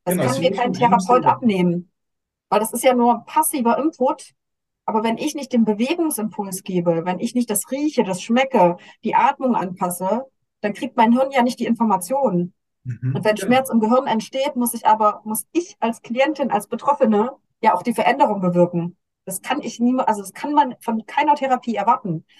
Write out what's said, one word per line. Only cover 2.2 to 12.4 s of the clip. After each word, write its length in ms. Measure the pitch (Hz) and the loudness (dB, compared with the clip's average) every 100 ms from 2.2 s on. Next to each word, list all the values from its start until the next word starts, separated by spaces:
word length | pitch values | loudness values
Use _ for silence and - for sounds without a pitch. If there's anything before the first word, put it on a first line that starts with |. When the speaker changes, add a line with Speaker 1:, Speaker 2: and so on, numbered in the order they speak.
| _ _ - | _ _ -2
Speaker 1:
weil 120 | 208 | -2
das 120 | - | 0
ist 120 | 240 | 0
ja 100 | 269 | 2
nur 300 | 247 240 233 - | 4 4 2 -2
passiver 520 | - 311 294 233 240 | -2 0 0 0 0
Input. 540 | 302 - 247 - - _ _ _ _ _ - | -2 -2 -2 -2 -8 _ _ _ _ _ -6
Aber 180 | 214 | -2
wenn 140 | 226 233 | -2 -2
ich 160 | 302 | -4
nicht 180 | 302 277 | -6 -2
den 120 | 240 | 0
Bewegungsimpuls 1000 | 214 208 247 349 320 254 214 - 196 185 | 2 0 0 0 -2 -2 -6 -6 -8 -8
gebe, 400 | - 180 175 165 | -4 -2 0 0
wenn 160 | 175 180 | -2 -4
ich 140 | 233 | -4
nicht 160 | 247 240 | -2 -2
das 200 | 208 - | -4 -4
rieche, 320 | 269 302 294 | -4 -2 0
das 180 | 202 277 | 0 -2
schmecke, 540 | - 233 539 208 175 175 - - | -2 0 2 4 4 2 -10 -10
die 100 | 220 | -2
Atmung 400 | - 233 - 262 | 2 2 0 0
anpasse, 680 | 196 185 180 180 - 185 226 269 _ _ _ | -2 -4 -6 -6 -4 -2 -4 -4 _ _ _
dann 120 | 208 | -8
kriegt 220 | 208 254 - | -6 -6 2
mein 160 | 226 | 4
Hirn 180 | 240 269 | 4 2
ja 120 | 269 | 2
nicht 180 | 247 - | 0 0
die 60 | 240 | -2
Informationen. 880 | 233 220 185 - 269 262 175 | 0 0 0 -2 0 0 0